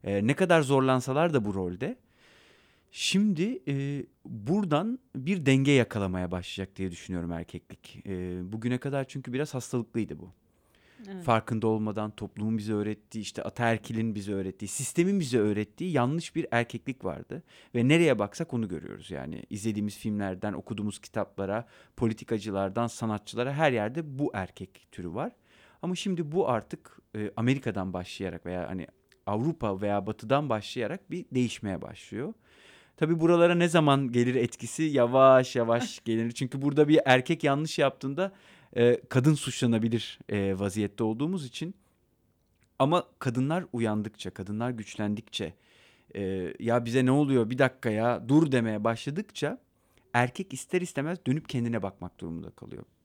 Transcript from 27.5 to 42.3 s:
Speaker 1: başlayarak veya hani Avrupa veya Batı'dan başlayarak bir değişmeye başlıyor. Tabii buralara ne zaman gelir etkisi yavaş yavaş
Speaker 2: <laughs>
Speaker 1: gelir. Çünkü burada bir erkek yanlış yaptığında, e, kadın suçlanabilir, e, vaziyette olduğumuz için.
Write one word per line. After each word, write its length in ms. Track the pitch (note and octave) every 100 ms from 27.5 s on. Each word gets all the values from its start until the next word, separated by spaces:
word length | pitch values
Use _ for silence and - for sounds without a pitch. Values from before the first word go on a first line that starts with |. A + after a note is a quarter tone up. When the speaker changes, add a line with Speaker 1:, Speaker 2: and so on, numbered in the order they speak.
| C3+ B2 G2+ F#2+
Speaker 1:
başlayarak 520 | F2+ F2 - F#2+ E2+ F2
veya 240 | F2+ F2
hani 180 | F#2 - _ _ _ -
Avrupa 560 | G#2+ C#3+ D#3+ A2 F#2+
veya 260 | G#2 G2+ G2
Batı'dan 420 | G#2+ A2 C3+ D3
başlayarak 640 | A2 G2+ B2+ G#2+ F3+ _
bir 140 | E3 -
değişmeye 500 | B2+ A#2+ - G#2 F2
başlıyor. 520 | - - - G2+ D#3 A3+ _ _ - - _ _
Tabii 220 | D#3 E3
buralara 360 | E3 F3 E3+ F3
ne 120 | F3
zaman 440 | E3 D3 C#3 C3+
gelir 240 | A#2+ A#2+ B2
etkisi 480 | A#2 - A#2 -
yavaş 720 | D#3 C#3 A#2+ C3 C3+ C3 B2+ B2
yavaş 440 | A#2 A#2 B2+ -
Speaker 2:
<laughs> 60 | -
Speaker 1:
gelir. 260 | A2 A#2
Çünkü 300 | A#2 B2+ C#3
burada 260 | C#3+ C#3+ D3
bir 120 | D#3 -
erkek 380 | B2+ B2+ E3
yanlış 360 | D3 C#3 D#3 -
yaptığında, 520 | C#3 - C3+ C#3 F#3+ - - - _ -
e, 240 | A#2+ B2 -
kadın 240 | C3 C3+
suçlanabilir, 840 | D3 - - B2 A2+ A2+ A2+ - - -
e, 300 | G#2 G2 F#2+
vaziyette 440 | G2+ G2+ G2+ -
olduğumuz 420 | A2+ A2+ D3+ F#3 C3
için. 300 | - E3 - _ _ _ _ _